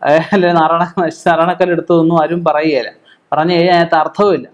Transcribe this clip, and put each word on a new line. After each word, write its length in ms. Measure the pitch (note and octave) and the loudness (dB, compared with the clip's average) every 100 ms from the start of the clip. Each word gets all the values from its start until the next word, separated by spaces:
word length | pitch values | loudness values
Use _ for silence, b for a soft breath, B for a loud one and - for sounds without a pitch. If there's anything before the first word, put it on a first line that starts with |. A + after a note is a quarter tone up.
| C#3 | 0
ഏ, 80 | D3 - | 0 0
അല്ലെ 200 | G3+ F3+ | 0 2
നാരായണ 540 | E3+ D#3+ E3 F3 - E3 | 2 2 0 -2 -4 -4
നശിച്ച് 220 | D#3 F3+ | -2 -2
നാരായണക്കല്ല് 440 | E3 E3+ F3 F3+ | 0 0 0 -2
എടുത്തു" 220 | E3+ E3 | -2 0
ഒന്നും 280 | E3+ E3 E3+ | 2 2 2
ആരും 220 | D#3 F3 | 0 -2
പറയുകയില്ല. 480 | E3+ D3 D#3 C3+ A2 - b b _ | -2 -2 0 -2 -4 -12 b b _
പറഞ്ഞു 220 | D3 E3 | -4 0
കഴിഞ്ഞാൽ 200 | F3 F3 | 0 2
അതിനകത്ത് 200 | F3 E3+ | 2 2
അർത്ഥവുമില്ല, 540 | D#3+ D#3 - G#3 D#3+ - | 0 -2 0 0 0 -4